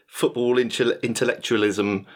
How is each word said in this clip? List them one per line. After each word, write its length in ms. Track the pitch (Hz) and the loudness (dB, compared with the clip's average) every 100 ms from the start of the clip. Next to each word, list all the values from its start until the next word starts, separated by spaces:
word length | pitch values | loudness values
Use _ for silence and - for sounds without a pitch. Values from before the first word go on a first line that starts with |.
| _ | _
football 480 | - 127 120 123 123 | -4 -2 0 2 2
intel-, 440 | 120 117 120 - | 0 0 0 0
intellectualism 1040 | 120 113 120 - - 113 104 98 101 95 - | -4 0 0 -2 -2 2 2 2 0 -2 -6